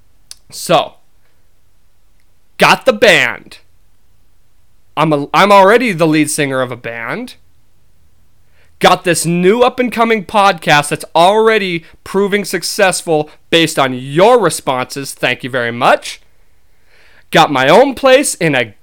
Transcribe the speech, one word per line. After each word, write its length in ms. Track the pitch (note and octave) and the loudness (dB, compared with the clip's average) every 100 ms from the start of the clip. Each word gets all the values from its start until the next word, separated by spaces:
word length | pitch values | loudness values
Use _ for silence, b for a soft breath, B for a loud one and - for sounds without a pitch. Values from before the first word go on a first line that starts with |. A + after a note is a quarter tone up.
| - - - - - | -20 -20 -20 -20 -20
So, 460 | - - D#3 - - - _ _ - - - _ _ _ _ _ _ _ _ _ - | -12 -2 0 0 -10 -20 _ _ -20 -20 -20 _ _ _ _ _ _ _ _ _ -2
got 280 | D3 F#3 - | 0 2 0
the 80 | |
band. 680 | G#3+ A3+ D#3 B2 G#2 - - - - - - - - - - - - - - - - | 2 4 4 2 -4 -14 -20 -20 -20 -20 -20 -20 -20 -20 -20 -20 -20 -20 -20 -12 -4
I'm 180 | D#3 | -2
a, 160 | D3 C#3+ | -2 -2
I'm 180 | D#3 G3 | 0 4
already 400 | G3+ F#3+ A#3 B3+ | 6 6 4 2
the 160 | E3+ E3 | 0 0
lead 240 | D#3 D3 | 0 0
singer 300 | - C#3+ C3+ | -2 -4 -4
of 100 | B2+ | -6
a 60 | A#2+ | -8
band. 580 | A#2 A#2 A#2 E3 B3 - - _ _ - - _ _ _ - - - _ - - | -12 -10 -10 -10 -12 -16 -20 _ _ -20 -20 _ _ _ -20 -20 -20 _ -20 -2
Got 240 | F#3+ F3+ | 0 0
this 220 | F#3 E3 D#3+ | -2 -2 -2
new 360 | F3 F3+ A3+ | 0 2 2
up-and-coming 640 | B3 B3 B3 G#3+ A3+ A3 F3 | 0 -2 -4 -2 -2 -2 -2
podcast 640 | G#3+ G3 F3 - D3 C#3+ | 0 0 0 0 0 0
that's 160 | D3+ - D#3+ | -6 -4 2
already 680 | F3 G#3+ A3+ A3 F#3+ E3 b b | 2 4 2 0 -2 -6 b b
proving 420 | - F#3+ G3+ G3+ F#3+ | -6 -4 -2 -2 -4
successful 840 | F#3 - - F#3+ F3 - D#3 D3+ b _ | -8 -6 -2 0 -2 -2 -4 -4 b _
based 280 | E3 D#3+ - | 0 0 0
on 160 | C3+ | -2
your 460 | B2+ C3 C#3+ G3+ B3 | -4 -6 2 4 4
responses. 760 | F3+ - - B2+ B2+ - C3+ | 2 -4 -6 -6 -6 -10 -12
Thank 300 | - C#3 B2 | -6 -4 -4
you 60 | C3 | -6
very 220 | B2+ A#2 | -6 -4
much. 500 | A#2 D3 D4 - - - - - - - b b b b b b | -2 0 0 -2 -18 -20 -20 -20 -20 -20 b b b b b b
Got 220 | E3+ D3+ | 0 0
my 160 | C3+ C3 | 0 2
own 260 | F#3 C#4 | 4 4
place 420 | A#3+ C4 C4 D4 - | 2 2 2 0 -4
in 200 | E3 C3+ | -2 -2
a 200 | A2+ - | -4 -6